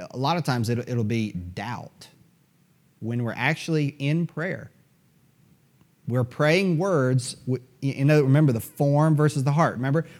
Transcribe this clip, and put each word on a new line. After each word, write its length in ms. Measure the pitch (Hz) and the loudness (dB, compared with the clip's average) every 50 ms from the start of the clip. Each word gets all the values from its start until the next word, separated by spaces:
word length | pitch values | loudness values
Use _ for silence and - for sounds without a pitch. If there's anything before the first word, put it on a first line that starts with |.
| 87 - | -14 -12
a 60 | - 123 | -8 -4
lot 180 | 131 143 170 | -2 -2 -2
of 80 | 175 147 | -2 -2
times 240 | - 131 120 113 107 | -2 -2 -2 0 -2
it'll, 200 | 120 117 120 - | -2 -2 -4 -4
it'll 140 | 123 117 113 | -2 -2 -2
be 280 | 104 117 117 110 107 | 0 0 -2 -2 -4
doubt 760 | - 90 87 90 90 - 98 117 123 90 78 - _ - - - _ _ _ _ _ _ _ _ _ _ _ _ _ _ _ _ _ - | -6 -8 -10 -10 -10 -10 -10 -8 -10 -10 -12 -14 _ -20 -20 -20 _ _ _ _ _ _ _ _ _ _ _ _ _ _ _ _ _ -12
when 240 | - 110 120 120 120 | -8 -6 -4 -4 -4
we're 100 | 113 104 | -4 -4
actually 600 | - 117 139 160 - - - 165 156 151 135 - - | -2 0 -2 -2 -2 -2 -2 0 0 0 -2 -4 -4
in 300 | 139 139 151 170 170 156 | -2 -2 0 0 -2 -4
prayer. 440 | - - 156 196 156 113 110 - _ _ _ _ _ _ _ _ _ _ _ _ _ _ _ _ _ _ _ _ _ _ _ _ _ _ _ - | -6 -8 -8 -8 -8 -10 -12 -16 _ _ _ _ _ _ _ _ _ _ _ _ _ _ _ _ _ _ _ _ _ _ _ _ _ _ _ -4
We're 160 | 117 127 123 | -2 0 -2
praying 560 | 120 - - 147 151 160 185 196 190 175 151 | -2 -2 0 2 2 2 2 2 2 0 0
words. 560 | 180 196 185 151 131 127 127 127 123 - - - - | 0 0 2 2 2 2 2 0 -2 -4 -10 -10 -6
W-, 180 | - 127 123 - _ _ _ | -6 -6 -6 -6 _ _ _
you 220 | - 135 135 - 139 | -6 -4 -2 0 2
know, 180 | 143 151 151 | 4 4 4
remember 300 | 143 131 135 147 156 143 | 6 6 6 6 6 4
the 80 | 123 113 | 2 0
form 560 | - - - - 147 143 143 143 151 160 156 | -4 -6 -4 -2 0 2 2 4 4 4 4
versus 280 | 143 151 151 - 143 131 | 4 2 2 2 0 0
the 80 | 143 | 0
heart. 240 | 139 156 165 127 92 | 2 2 2 2 0
Remember, 300 | 104 123 135 139 165 160 - - - | -2 -2 -2 0 -2 -2 -4 -10 -14